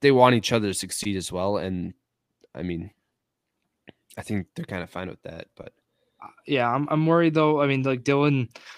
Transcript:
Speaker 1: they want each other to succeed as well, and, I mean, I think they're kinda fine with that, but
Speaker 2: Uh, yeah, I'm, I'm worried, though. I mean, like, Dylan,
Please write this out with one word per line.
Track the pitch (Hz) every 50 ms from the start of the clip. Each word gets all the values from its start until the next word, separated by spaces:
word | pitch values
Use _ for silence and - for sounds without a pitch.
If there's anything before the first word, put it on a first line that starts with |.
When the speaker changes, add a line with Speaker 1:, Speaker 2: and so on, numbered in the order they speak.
Speaker 1:
they | - 143
want | 135 127 127 127 123
each | 113 - -
other | 120 113 104
to | 101 92
succeed | - - 90 - - - 104 98
as | 92 85 -
well, | 92 90 95 101 104
and, | 87 87 95 92 90 87 90 - _ _ _ _ _ _ _ _ _ _ _ -
I | -
mean, | 87 90 85 82 82 95 _ _ _ _ _ _ _ _ _ _ _ _ _ _ _ _ _ _ _ - - _ _ _ -
I | 110
think | - - 107 98 87 _ -
they're | - -
kinda | - 101 90 82
fine | - - 90 92 92
with | - - -
that, | - 82 85 - _ _
but | - - - _ _ _ _ _ _ _ _ _ -
Speaker 2:
Uh, | - - - _ -
yeah, | - 143 127 120 120
I'm, | 123 139 147 -
I'm | 151 156 160
worried, | 160 165 170 170 160 151
though. | 160 156 151 151 143
I | 143
mean, | 139 139 131 131
like, | 135 131 120 117
Dylan, | 143 139 143 147 147 143 131 120 - - - - - -